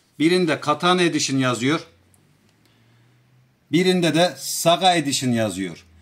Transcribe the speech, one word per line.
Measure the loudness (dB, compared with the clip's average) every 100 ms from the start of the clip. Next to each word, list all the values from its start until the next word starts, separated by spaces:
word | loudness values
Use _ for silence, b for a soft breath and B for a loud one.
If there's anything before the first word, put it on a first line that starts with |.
| b -2
birinde | 2 2 0 -2
Katana | -2 0 0 2
Edition | 0 0 -2 -2
yazıyor. | -2 0 -2 -2 -6 _ _ _ _ _ _ _ b b b b b b b _ _ _ -2
Birinde | 0 2 2 2 2
de | 0 -2
Saga | -10 -2 0 2 2 2
Edition | -2 -2 -2
yazıyor. | -2 -2 -4 -8 -10 -20 b